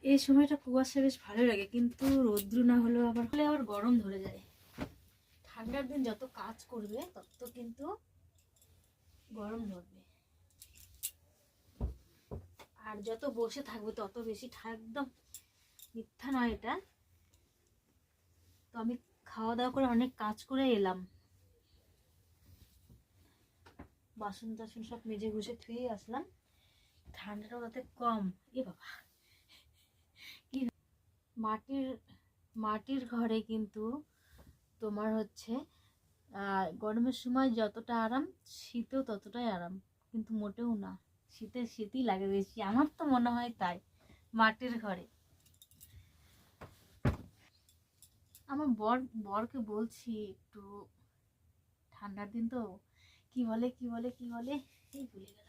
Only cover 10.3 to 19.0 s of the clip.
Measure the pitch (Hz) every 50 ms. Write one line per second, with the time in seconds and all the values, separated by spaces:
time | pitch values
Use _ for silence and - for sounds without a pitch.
10.3 | _ _ _ _ _ _ - - - - - - - - - - - _ _ _
11.3 | _ _ _ _ _ _ _ _ _ - - - - - - _ _ _ _ _
12.3 | - - - - - _ - _ _ - 214 214 214 208 202 226 226 226 294 285
13.3 | 233 233 226 220 - 277 277 - - 226 208 220 214 - 214 190 - 240 226 226
14.3 | 214 202 - 240 - - - 226 226 220 226 226 226 285 277 269 - _ _ _
15.3 | - - _ _ _ _ _ _ _ - - _ _ 226 220 _ _ _ - 269
16.3 | 269 254 247 233 220 196 - 226 294 370 392 _ _ _ _ _ _ _ _ _
17.3 | _ _ _ _ _ _ _ _ _ _ _ _ _ _ _ _ _ _ _ _
18.3 | _ _ _ _ _ _ _ _ - 233 220 233 247 247